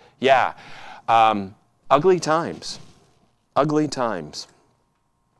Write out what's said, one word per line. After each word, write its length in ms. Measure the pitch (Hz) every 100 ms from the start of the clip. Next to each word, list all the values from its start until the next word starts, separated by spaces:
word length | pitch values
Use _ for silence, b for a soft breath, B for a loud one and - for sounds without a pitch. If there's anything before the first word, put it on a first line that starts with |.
| b _
Yeah, 360 | 123 131 95 - B B B B -
um, 460 | 117 110 104 95 - _ _ -
ugly 300 | 139 175 180
times. 600 | 151 160 143 82 - - - _ _ _ _ _ _
Ugly 340 | - 151 151 151
times. 600 | 135 120 95 73 - - _ _ _ _ _ _ _ _ _